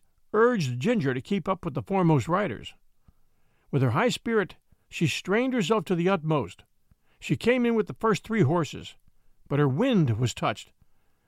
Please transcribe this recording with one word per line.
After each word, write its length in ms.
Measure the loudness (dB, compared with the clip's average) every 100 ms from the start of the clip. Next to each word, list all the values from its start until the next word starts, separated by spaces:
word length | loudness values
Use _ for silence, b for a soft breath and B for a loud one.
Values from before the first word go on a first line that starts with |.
| _ _ _
urged 460 | 2 4 4 -2 -2
Ginger 340 | 0 0 0
to 80 | -2
keep 260 | -4 -4 -2
up 160 | -6
with 120 | -6 -8
the 80 |
foremost 440 | -4 2 4 4 2
riders. 460 | -2 -4 -8 -14 -20 _ _ _ _ _ _ _ _ _
With 140 | 0
her 80 | 2
high 180 | 2 0
spirit, 460 | -2 -2 -2 -2 -6 _ _ _
she 180 | -2 -2
strained 460 | -2 -2 -2 0
herself 320 | -2 0 -2 0
to 100 | 0
the 140 | 0
utmost. 540 | 0 0 -2 -4 -10 -20 _ _ _ _ _
She 160 | -6 -2
came 300 | 2 2 2
in 100 | 0
with 120 | -2
the 80 | -2
first 240 | 0 0
three 180 | 0 2
horses, 540 | 2 2 -2 -6 -16 -20 _ _ _ _ -4
but 120 | 0
her 80 | 2
wind 500 | 2 2 2 2 0
was 160 | -2
touched, 380 | -2 -4 -6 -10 _ _ _ _ _